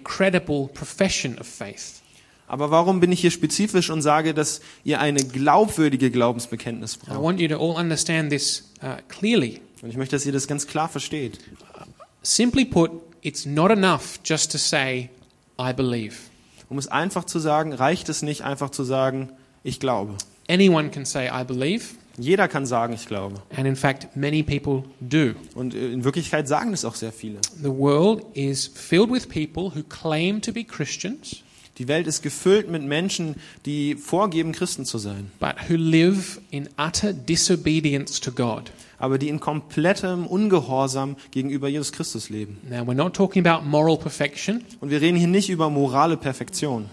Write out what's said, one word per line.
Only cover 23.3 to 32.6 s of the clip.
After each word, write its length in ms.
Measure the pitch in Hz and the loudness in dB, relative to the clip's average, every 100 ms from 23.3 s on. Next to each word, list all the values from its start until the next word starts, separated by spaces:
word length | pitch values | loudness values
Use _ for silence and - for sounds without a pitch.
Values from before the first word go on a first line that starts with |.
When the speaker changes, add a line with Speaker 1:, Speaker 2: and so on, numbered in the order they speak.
| 101 - - | -10 -10 -4
Speaker 1:
And 100 | 135 | -2
in 80 | 131 | 0
fact, 400 | 139 131 - 135 | 0 -2 -6 -6
many 280 | 143 156 | -2 0
people 400 | 151 139 147 135 135 - | 0 -2 -2 -2 -4 -12
do. 320 | 127 151 135 107 - - | 0 2 2 0 -10 -8
Speaker 2:
Und, 180 | 127 | -8
äh, 180 | 107 123 | -4 -6
in 120 | 127 | -2
Wirklichkeit 440 | 123 151 156 156 139 | 0 0 0 -2 2
sagen 240 | 147 233 | 0 0
das 120 | 190 117 | -2 -6
auch 100 | - | -6
sehr 160 | 110 | -10
viele. 280 | - 110 101 - 170 | -10 -12 -4 -4 -2
Speaker 1:
The 80 | 143 | -4
world 560 | 131 139 147 190 214 - | 2 4 6 4 2 -4
is 340 | 139 139 135 - | -6 -4 -4 -6
filled 440 | - - 170 226 | -10 2 4 4
with 160 | 247 - | 2 -4
people 460 | 160 151 160 185 151 | -6 -6 -4 -6 -6
who 80 | 147 | -10
claim 540 | - 160 156 175 208 | -8 -2 0 0 -2
to 100 | 226 | -4
be 120 | 233 | -8
Christians. 800 | 226 - 143 - 185 294 - - - - - - | -8 -8 -6 -6 -8 -10 -12 -16 -18 -20 -20 -10
Speaker 2:
Die 80 | 123 | -2
Welt 200 | 156 165 | -2 0
ist 140 | 151 | -4
gefüllt 480 | 147 - 185 208 | -6 0 4 4